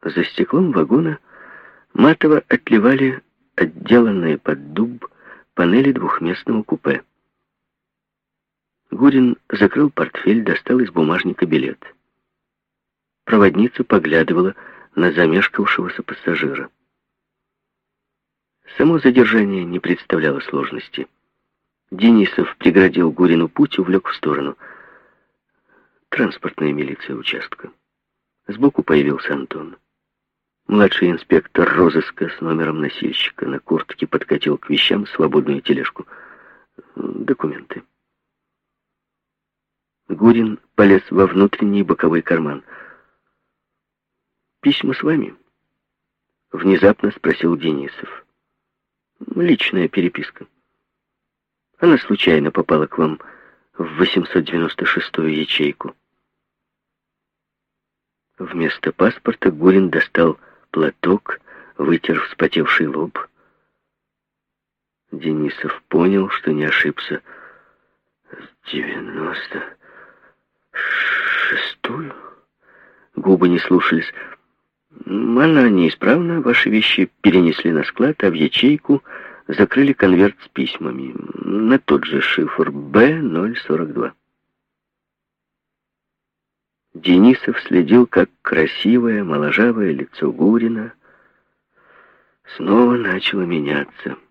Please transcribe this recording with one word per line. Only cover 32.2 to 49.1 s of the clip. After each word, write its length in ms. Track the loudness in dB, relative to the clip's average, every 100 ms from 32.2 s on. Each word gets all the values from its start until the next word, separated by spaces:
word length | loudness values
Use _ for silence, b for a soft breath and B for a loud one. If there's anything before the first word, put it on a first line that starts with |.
| -8
с 120 | -6
номером 380 | -4 -2 -2 -4
носильщика 680 | -6 -6 -8 -4 -6 -6 -8
на 120 | -8
куртке 480 | -4 -4 -4 -10 -6
подкатил 520 | -6 -2 -4 -2 -4
к 100 | -4
вещам 380 | -2 0 -2 -4
свободную 560 | -2 0 0 0 -4
тележку. 440 | -2 -2 -4 -10 -20 B B B B B B -20 _
Документы. 880 | -12 -10 -8 -6 -4 -4 -8 -14 -18 _ _ _ _ _ _ _ _ _ _ _ _ _ _ _ _ _ _ _ _ _ _ _
Гурин 520 | 2 4 4 2 -4 _
полез 280 | 4 6 6 4
во 160 | 2 2
внутренний 560 | 4 2 2 -2 0
боковой 380 | 0 0 2 0
карман. 420 | 0 -2 -2 -8 _ B B B B B _ _ _ _ _ _ _ _ _ _ _ _ _ _
«Письма 320 | -2 -2 -4
с 100 | -4
вами?» — 320 | -2 -2 -4 -12 _ _ _ _ _ _ _ _ _ _ _
внезапно 580 | -4 2 4 4 4 -2
спросил 440 | -2 -2 0 0 -2
Денисов. 680 | -2 -4 -6 -14 -18 -20 _ _ _ _ _ _ _ _ _